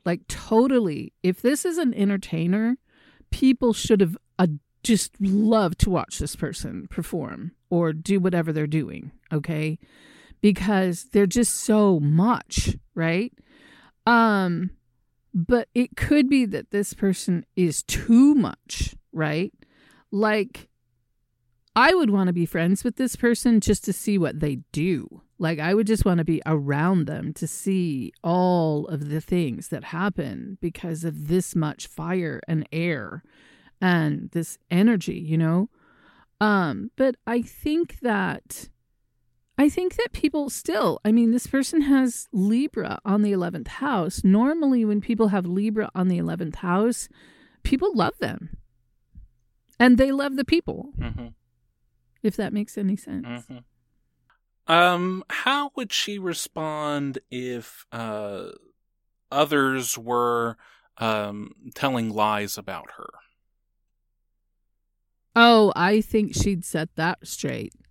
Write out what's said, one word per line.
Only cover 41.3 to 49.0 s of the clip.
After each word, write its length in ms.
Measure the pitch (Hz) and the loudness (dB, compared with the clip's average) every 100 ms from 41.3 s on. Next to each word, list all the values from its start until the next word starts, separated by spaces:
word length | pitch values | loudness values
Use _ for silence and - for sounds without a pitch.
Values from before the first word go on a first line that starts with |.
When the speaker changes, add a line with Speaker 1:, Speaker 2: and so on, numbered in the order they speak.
Speaker 1:
this 160 | 240 - | 0 -2
person 360 | 269 262 320 | -4 -2 0
has 460 | 285 269 254 - - | 2 4 2 -2 -8
Libra 680 | 202 196 233 294 - - - | -2 0 2 -2 -4 -8 -6
on 180 | 208 208 | -2 2
the 100 | 208 | 2
eleventh 360 | 190 175 170 - | 0 -2 -6 -10
house. 540 | - 277 220 170 - | -8 -4 -2 -2 0
Normally, 600 | 185 202 262 330 277 254 | 4 4 4 2 2 2
when 160 | 214 208 | 2 0
people 280 | - 226 220 | -2 0 2
have 180 | 196 175 | 2 -2
Libra 440 | 185 214 214 208 | -2 -2 -2 -4
on 140 | - 185 | -2 0
the 100 | 175 | 0
eleventh 380 | 165 165 165 - | -2 -4 -6 -6
house, 520 | 180 185 226 233 - _ - _ _ _ | -2 2 2 0 -8 _ -20 _ _ _
people 320 | - 269 392 | 0 0 2
love 240 | 269 - - | 2 0 -2
them. 400 | - 185 165 - - _ _ _ | -6 -6 -12 -16 -18 _ _ _